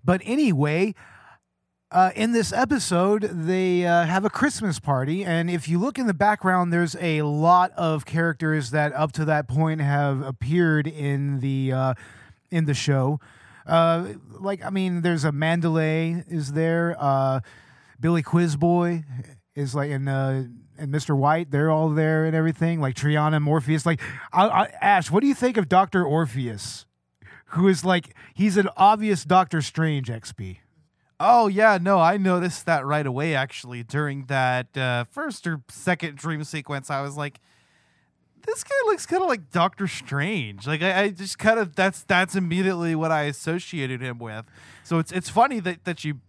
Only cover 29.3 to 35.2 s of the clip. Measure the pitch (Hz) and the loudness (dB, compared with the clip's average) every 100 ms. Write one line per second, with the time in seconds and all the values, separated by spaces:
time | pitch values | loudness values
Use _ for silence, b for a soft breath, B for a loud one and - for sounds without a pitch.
29.3 | 185 185 165 143 - 160 143 120 113 - | 4 4 -2 -2 0 0 0 -4 -8 -12
30.3 | - 95 92 _ _ _ _ _ _ 190 | -12 -12 -12 _ _ _ _ _ _ 4
31.3 | 240 214 196 220 196 175 196 165 202 190 | 6 6 6 6 6 4 4 4 4 2
32.3 | 180 180 - - 156 135 151 143 127 160 | 2 0 -4 -2 -2 0 0 0 -2 -2
33.3 | 143 131 - 123 123 113 143 147 139 127 | -2 -4 -8 -14 -12 -6 -4 -4 -6 -4
34.3 | 135 127 127 123 139 131 120 120 - | 0 2 0 -4 -4 -2 -2 -4 -6